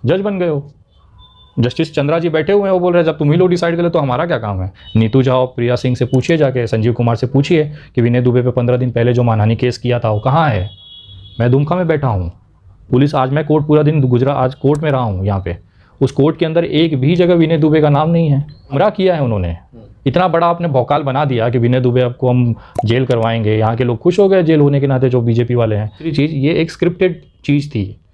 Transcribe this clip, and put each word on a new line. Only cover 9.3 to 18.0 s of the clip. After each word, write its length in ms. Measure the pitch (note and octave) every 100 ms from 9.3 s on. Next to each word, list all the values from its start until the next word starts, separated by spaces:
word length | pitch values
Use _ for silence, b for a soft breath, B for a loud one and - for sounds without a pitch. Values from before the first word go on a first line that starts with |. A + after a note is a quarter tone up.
| A2 G#2+ A2+
केस 220 | B2 -
किया 220 | B2 A#2+
था 100 | A2+
वो 100 | G#2+
कहाँ 300 | C3 D3 D#3
है? 200 | G#2 G2 - - - - - - -
मैं 120 | A#2+
दुमका 240 | C3+ D3 F3
में 120 | E3+
बैठा 200 | D#3 C#3
हूँ, 240 | G#2 E2+ - _ _ - - -
पुलिस, 240 | B2 C#3+ D3
आज 160 | C3
मैं 140 | C#3+ D3+
कोर्ट 220 | D3+ D3+
पूरा 160 | D3+
दिन 180 | D3+ D3+
गुजरा, 320 | C3 B2 C3
आज 220 | C#3 C3 -
कोर्ट 280 | C#3 D3+
में 80 | D#3
रहा 100 | C3+
हूँ 240 | A#2+ F#2 F#2+
यहाँ 160 | G2 F#2+
पे, 120 | - b b b b
उस 100 | C3
कोर्ट 260 | - C#3+ D3+
के 80 | E3
अंदर 200 | D#3+ E3+
एक 360 | D3+ E3 C#3+
भी 140 | C3+ F3+
जगह 180 | F3
विनय 240 | F3 D#3+ D#3+
दुबे 240 | D#3 D#3
का 80 | D3+
नाम 200 | C#3+